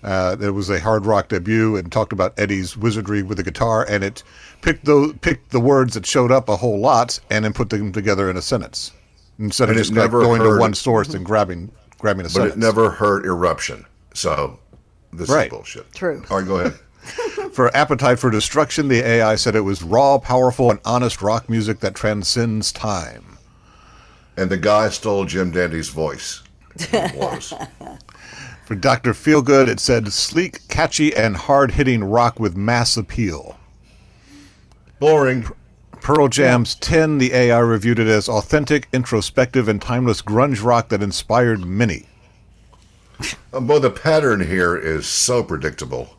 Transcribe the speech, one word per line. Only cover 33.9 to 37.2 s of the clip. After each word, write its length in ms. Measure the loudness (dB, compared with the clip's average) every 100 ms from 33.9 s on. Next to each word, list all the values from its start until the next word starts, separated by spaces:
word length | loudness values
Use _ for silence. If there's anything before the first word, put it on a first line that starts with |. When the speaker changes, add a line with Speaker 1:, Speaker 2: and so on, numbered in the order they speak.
| _ _ _ _ -20 -20 _ _ _ _ _
Speaker 2:
Boring. 480 | 4 4 4 0 -6 -12 _ _ _ -12
Speaker 1:
Pearl 260 | 0 4 4
Jam's 480 | 4 4 4 0 -4
Speaker 3:
Yeah. 120 | 0
Speaker 1:
Ten, 300 | 2 2
the 160 | 2